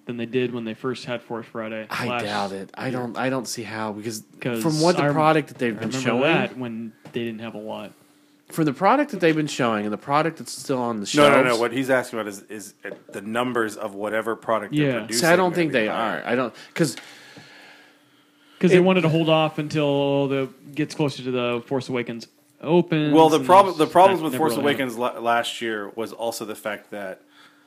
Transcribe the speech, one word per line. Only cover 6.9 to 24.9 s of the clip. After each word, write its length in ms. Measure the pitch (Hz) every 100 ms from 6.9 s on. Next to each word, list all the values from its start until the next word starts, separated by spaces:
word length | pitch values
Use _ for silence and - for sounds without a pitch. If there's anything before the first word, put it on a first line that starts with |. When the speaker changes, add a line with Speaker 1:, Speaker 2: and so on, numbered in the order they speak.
| - -
Speaker 1:
they 140 | 127 117
didn't 160 | 107
have 120 | 113 107
a 40 |
lot. 320 | 110 107 101 - _ _ _ _ -
Speaker 2:
from 160 | - 156
the 80 |
product 380 | 127 190 269 285
that 80 | 185
they've 160 | 165 156
been 100 | 151
showing 380 | - 123 107 107
and 80 |
the 40 | 104
product 380 | 143 147 165 160
that's 120 | 120
still 280 | - 139 127
on 160 | 120 110
the 60 |
Speaker 3:
No, 40 | 98
Speaker 2:
shelves. 300 | 147 143 139
Speaker 3:
no, 80 |
no. 140 | 127 113
What 120 | 117
he's 180 | 120 131
asking 260 | 131 120 117
about 100 | 104
is, 120 | 98 -
is, 240 | 107 92 -
uh, 60 | 101 - -
the 100 | 107
numbers 560 | 101 117 127 120 107 101
of 160 | 104
whatever 420 | 98 104 110 110 107
product 380 | - 110 101
Speaker 1:
Yeah. 120 | 147 143
Speaker 3:
they're 140 | 117
producing 200 | 110 117 165
Speaker 2:
See, 40 |
I 40 | 175
don't 160 | 180
Speaker 3:
are 40 | 170
Speaker 2:
think 160 | 156
Speaker 3:
gonna 120 | 123
be 40 | 107
Speaker 2:
they 60 |
Speaker 3:
higher. 280 | 85 110 82
Speaker 2:
are. 40 | -
I 80 | 120
don't, 180 | 117 - -
'cause 220 | - 151 - - - - - - - - - - _ _ _ _ _ _ _
Speaker 1:
Because 140 | 180
they 60 | 180
Speaker 2:
it 40 |
Speaker 1:
wanted 200 | 185 185
to 80 | 160
hold 200 | 160 160
off 280 | 160 156 156
until 720 | 147 151 143 139 139 139 139
the 220 | 139 131 - 139 139
gets 180 | 147
closer 300 | - 147 135
to 80 | 127
the 320 | 123 120 120 -
Force 220 | 135 117
Awakens 380 | 127 120 117 - _ _ _
opens. 520 | 131 175 170 156 151
Speaker 3:
Well, 160 | 156 160
the 80 | 151
Speaker 1:
and 80 | 131
Speaker 3:
prob-, 320 | 190 196 160
the 80 | 151
Speaker 1:
that 60 |
Speaker 3:
problems 300 | 175 196 175
with 120 | 156
Speaker 1:
never 80 | 127
Speaker 3:
Force 100 | 156 147
Speaker 1:
really 60 | 143
Speaker 3:
Awakens 240 | 135 131